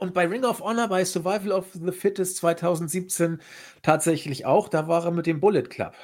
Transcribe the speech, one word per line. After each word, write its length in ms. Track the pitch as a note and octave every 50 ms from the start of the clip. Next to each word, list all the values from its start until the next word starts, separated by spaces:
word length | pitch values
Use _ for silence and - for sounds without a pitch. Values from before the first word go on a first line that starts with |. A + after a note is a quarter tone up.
und 140 | F#3+ F#3 F3+
bei 120 | F3+ F3
Ring 180 | E3+ G3 B3 C4
of 160 | A#3+ A3 -
Honor, 280 | - G3+ A3+ A#3 A#3 A3
bei 160 | F#3 F#3 F#3
Survival 460 | F3+ - F3+ D#3+ F3+ G3+ G#3+ F#3+ G#3
of 160 | F#3+ F#3+ F#3 -
the 200 | - F3+ D#3+ F3+
Fittest 440 | F3+ - - G3+ G3 - F#3 F3+ - -
zweitausendsiebzehn 1000 | - E3+ E3 E3+ E3 F3 F3 D#3+ E3+ D#3 D#3+ F#3 F3+ F#3 - - E3+ E3 E3 D#3 - - - - - - - _
tatsächlich 640 | - - D#3 D#3 - E3+ D#3+ C#3+ - D3+ C3+ - -
auch. 240 | C3 C#3+ G3+ - -
Da 200 | - D#3+ D#3 D#3+
war 160 | E3 E3+ E3+
er 40 | F3
mit 140 | E3+ E3+ D#3+
dem 160 | E3+ E3 D3+
Bullet 220 | D3+ G#3 G#3 C#3+
Club 320 | - - - - F#2+ E2 - -